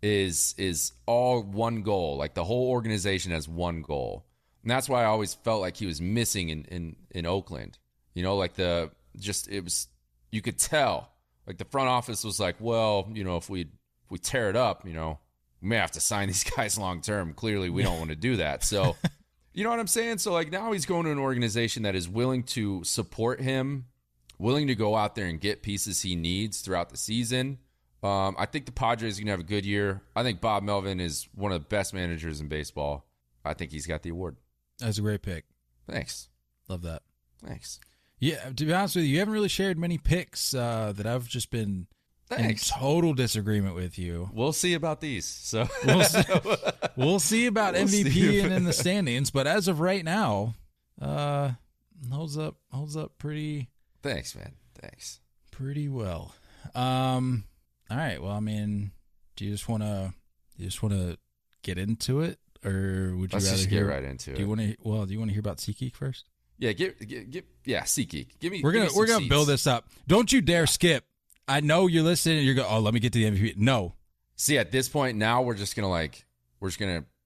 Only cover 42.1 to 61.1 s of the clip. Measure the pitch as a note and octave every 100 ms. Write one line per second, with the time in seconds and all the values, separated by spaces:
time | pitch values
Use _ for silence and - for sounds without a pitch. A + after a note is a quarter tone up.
42.1 | _ - B3 A2+ G#2+ - - C3+ E3 E3+
43.1 | C3 A#2+ A2 G#2 G#2 G2 E2+ F2+ - F2
44.1 | E2+ F2+ G#2+ C3+ D3+ F3+ E3+ D#3+ D3+ D3+
45.1 | A2 - - - A2+ A2+ - - F#3 G3+
46.1 | G3+ - F3+ G3+ G3+ F3 - - - C3+
47.1 | F#3+ - A3 A#3+ G#3+ G3+ F3+ G3 G3+ G3
48.1 | F3+ G3+ G3+ G3 F#3 F3 - F3+ G3+ D#3
49.1 | A#2+ C#3 - C3+ G3+ F#3 D#3 F3+ G3 D#3+
50.1 | G3 E3+ G#2 A2 A2+ - _ _ - C#3
51.1 | D3 D3 C#3+ C#3+ B2 _ _ _ F3 B2
52.1 | C#3 D#3+ D3 D#3 D#3 _ C3+ D3 D3+ D#3
53.1 | - D3 D3+ D3+ D3 B2 _ _ _ C#3
54.1 | F2 B1 - - - _ - - - -
55.1 | - _ _ - - C3+ D3 D3 C3 G2+
56.1 | E2+ F#2+ - - - - B2 B2+ B2+ C3
57.1 | B2+ B2+ B2 - _ _ _ - A#2+ D#3
58.1 | D#2 F#2 G#2 G#2+ G#2+ G#2 G#2 G2+ - _
59.1 | _ _ - G2+ G2+ - A2 G#2+ G2+ F#2+
60.1 | - _ _ _ - F#2 - A2 G2+ F2+